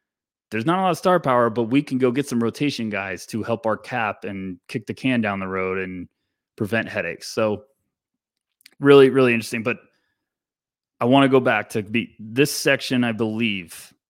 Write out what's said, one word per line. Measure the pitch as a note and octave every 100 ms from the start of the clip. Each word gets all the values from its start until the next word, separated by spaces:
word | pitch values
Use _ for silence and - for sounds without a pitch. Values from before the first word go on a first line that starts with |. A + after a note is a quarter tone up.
| _ _ _ _ -
"There's | A2 C3
not | F#3
a |
lot | F#3
of | D#3+
star | F#3+ F3
power, | C#3+ B2 A#2
but | A2+
we | A2+ C#3
can | D3 C3
go | B2+
get | B2+ C#3
some | A#2+
rotation | A2+ - D3 B2 A2
guys | G2+ G2 F2+ -
to | A2
help | G#2 A2+
our | A2+ G#2
cap | - B2+ G#2+ -
and | G#2+ G2 F#2+ F2+ -
kick | B2+ -
the |
can | - C3 B2
down | G#2 G2
the | F#2+
road | F#2+ F#2 F#2+
and | F#2 F#2 D#2+ _ _ _ _ -
prevent | G2+ A2+ A2
headaches"? | G#2+ E2+ - -
So | A#2+ G#2+ G2 - _ _ _ _ _ _ _ _ _ - -
really, | C#3 C#3 C3+
really | C3+ B2
interesting. | A#2 A2 A#2+
But | A#2 A2 _ _ _ _ _ _ _ _ _ _ _ -
I | A#2+
wanna | C#3 C3+
go | C3+
back | B2 G#2+ G#2+
to | A2+
be, | G2+ A2+ - -
this | G#2+ A#2+ D3
section. | - D3 C3 - B2+
I | A#2+
believe | A2 A2 A2 A#2 G2 E2 - - _